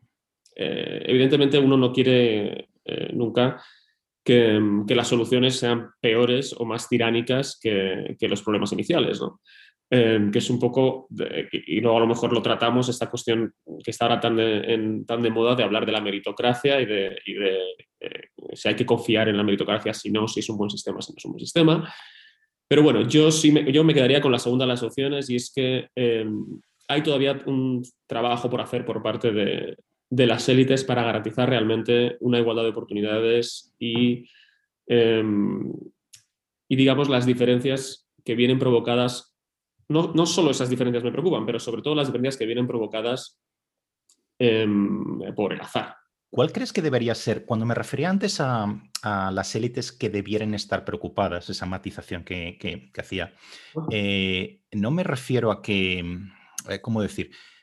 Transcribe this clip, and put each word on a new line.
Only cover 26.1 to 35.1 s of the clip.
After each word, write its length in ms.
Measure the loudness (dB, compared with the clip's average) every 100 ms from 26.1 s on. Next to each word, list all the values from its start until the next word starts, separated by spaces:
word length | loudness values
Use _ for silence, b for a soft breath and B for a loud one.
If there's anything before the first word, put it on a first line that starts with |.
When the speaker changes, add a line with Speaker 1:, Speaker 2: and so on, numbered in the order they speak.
| 0 -2 -6 -8 -14 _ _ -4
Speaker 1:
hay 160 | -2
todavía 380 | 0 0 0 -2 -4
un 380 | -2 -2 -2 -6 _ -8
trabajo 420 | -4 -2 -2 -2
por 120 | -4
hacer 240 | -4 -6 -6
por 180 | -6
parte 280 | -4 -2 0
de, 420 | 0 0 -2 -6 -12 _ _ _
de 160 | 2 2
las 200 | 2 4
élites 380 | 4 4 2 0
para 180 | 0
garantizar 460 | 0 -2 -2 0 2
realmente 640 | 2 2 0 2 2 2 0
una 180 | 0 2
igualdad 240 | 2 0
de 60 | -2
oportunidades 1040 | -4 -6 -4 -2 0 2 2 0 -8 -18 -10
y, 480 | -4 2 2 0 b b b b b _ 0
em, 840 | 2 4